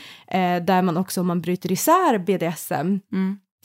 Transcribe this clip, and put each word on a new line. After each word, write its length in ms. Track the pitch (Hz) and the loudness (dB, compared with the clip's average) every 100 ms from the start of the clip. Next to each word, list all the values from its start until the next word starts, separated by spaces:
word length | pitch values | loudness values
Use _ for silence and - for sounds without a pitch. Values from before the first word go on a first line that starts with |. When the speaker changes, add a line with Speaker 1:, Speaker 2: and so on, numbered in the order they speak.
| - - - | -4 -20 -6
Speaker 1:
eh, 380 | 190 180 180 | -2 0 0
där 180 | 175 185 | 2 2
man 140 | 185 160 | 2 0
också, 240 | 190 - | -2 -2
om 60 | 180 | -2
man 140 | 175 | -2
bryter 320 | 165 180 170 | -2 -4 -2
isär 460 | 185 - 349 349 220 | 0 4 4 4 2
B 200 | 175 180 | 0 0
D 80 | 165 | -2
S 260 | 254 - | -4 -6
M, 280 | 147 175 196 - | -4 -2 -2 -2
Speaker 2:
Mm. 260 | 190 190 202 _ _ | -2 -2 -4 _ _